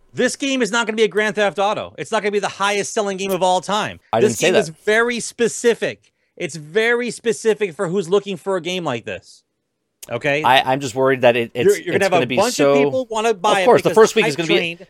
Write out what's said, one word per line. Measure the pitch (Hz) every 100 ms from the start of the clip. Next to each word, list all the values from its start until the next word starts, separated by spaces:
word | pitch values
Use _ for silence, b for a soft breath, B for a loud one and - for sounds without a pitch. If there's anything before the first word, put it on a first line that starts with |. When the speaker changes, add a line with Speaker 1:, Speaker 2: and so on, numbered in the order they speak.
| _
Speaker 1:
This | 127 247 -
game | 277 262
is | 196
not | 233 220
gonna | 220
be |
a | 214
Grand | 196 214
Theft | 202 202 175
Auto. | 196 175 90 -
It's | 151
not | 220
gonna | 202
be | 208
the | 185
highest | - 202 202 175
selling | 226 202 190
game | 196
of | 185
all | 185 185
time. | - 208 170 87 -
Speaker 2:
I | 113
Speaker 1:
This | 120
Speaker 2:
didn't | 117
say | 156
Speaker 1:
game |
Speaker 2:
that. | 185
Speaker 1:
is | 160
very | 160 - 220 240 240
specific. | - - 226 - 240 214 170 104 _ _ _ -
It's | - 160
very | 151 185 226 240 240
specific | - 233 208 226 208 202
for | 156 180
who's | 190 165
looking | 196 202 185
for | 196 190
a |
game | 165 180
like | 160 120
this. | 107 90 - - _ _ _ _ _ _ -
Okay? | 120 147 143
Speaker 2:
I, | 139 131 127
I'm | 135
just | 139
worried | 127 131 131
that | 120 120
it, | 117
it's, | 123 151
Speaker 1:
You're, | 170
you're | 165 190
Speaker 2:
it's |
Speaker 1:
gonna |
have | 196
Speaker 2:
gonna | 180
Speaker 1:
a | 139
Speaker 2:
be | 127
Speaker 1:
bunch | 233
Speaker 2:
so | 254 285
Speaker 1:
of | 277
people | 143 262 254
wanna | 220 226
buy | 202 208 202
Speaker 2:
Of | 185
course, | 214
Speaker 1:
it |
Speaker 2:
the | 170
Speaker 1:
because | 196
Speaker 2:
first | 220
Speaker 1:
the | 220
Speaker 2:
week | 175
is |
Speaker 1:
hype | 139 160
Speaker 2:
gonna | 175
be, | - 170
Speaker 1:
train, | 185